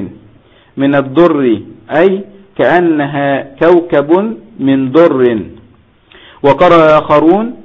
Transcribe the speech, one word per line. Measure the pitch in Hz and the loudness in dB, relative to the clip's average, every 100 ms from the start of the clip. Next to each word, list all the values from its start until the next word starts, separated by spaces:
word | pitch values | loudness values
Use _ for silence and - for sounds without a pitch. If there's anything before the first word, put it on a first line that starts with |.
| 95 - - _ _ _ _ - | -8 -14 -20 _ _ _ _ -4
من | 139 | -2
الدر، | 143 135 135 175 147 127 104 101 - - 139 | -2 -2 0 2 2 0 -2 -6 -20 -6 0
أي | 190 196 - - _ - | 0 -2 -8 -20 _ -4
كأنها | 127 170 170 151 143 147 143 135 - - | 0 0 0 -2 -4 -4 -4 -4 -8 -2
كوكب | 170 175 170 151 143 175 220 - - - | 2 2 0 -2 0 -2 -2 -10 -18 -6
من | 135 135 135 | -2 -2 0
در. | 156 170 135 123 113 80 - - _ _ _ _ - - - | 2 2 2 0 -2 -8 -16 -20 _ _ _ _ -20 -20 -4
وقرأ | 139 135 180 170 156 151 | -2 2 2 4 4 2
آخرون: | 151 151 160 190 233 254 | 2 2 2 0 -4 -10